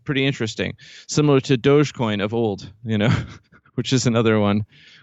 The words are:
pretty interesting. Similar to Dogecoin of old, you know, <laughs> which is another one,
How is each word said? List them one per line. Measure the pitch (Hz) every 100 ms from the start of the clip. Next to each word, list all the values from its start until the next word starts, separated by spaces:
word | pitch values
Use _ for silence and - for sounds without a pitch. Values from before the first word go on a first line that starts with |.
pretty | - 139 135
interesting. | 131 110 - 92 - - - -
Similar | - 151 135
to | - 131
Dogecoin | 139 143 143 - 113 104
of | 101
old, | 117 113 95 87 -
you | 113 107
know, | 110 - - -
<laughs> | _ _ _ -
which | 117
is | 131 127
another | 113 113 110
one, | 101 104 104 - - -